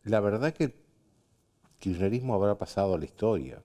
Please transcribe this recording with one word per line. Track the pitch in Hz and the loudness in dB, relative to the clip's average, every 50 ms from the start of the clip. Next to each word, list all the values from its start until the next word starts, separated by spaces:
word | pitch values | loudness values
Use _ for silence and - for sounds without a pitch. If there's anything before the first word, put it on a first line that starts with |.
| _ | _
la | 104 110 107 | 2 2 2
verdad | 101 104 104 110 135 160 | 2 2 0 0 -2 -2
que | 156 - 160 | 0 -2 -4
el | 131 - _ _ _ _ _ _ _ _ _ _ _ _ _ _ _ _ _ _ _ _ _ | -4 -4 _ _ _ _ _ _ _ _ _ _ _ _ _ _ _ _ _ _ _ _ _
kirchnerismo | - 98 90 85 95 98 113 127 127 131 113 | -6 -4 -2 0 0 0 0 -2 -2 0 0
habrá | 95 98 104 101 | 2 2 2 2
pasado | - 92 - - 98 98 95 92 | 0 -4 -4 0 0 2 2 0
a | 80 | 0
la | 78 | -2
historia. | 73 _ - 104 113 110 85 65 65 58 - | -8 _ -2 0 0 0 0 -4 -8 -14 -18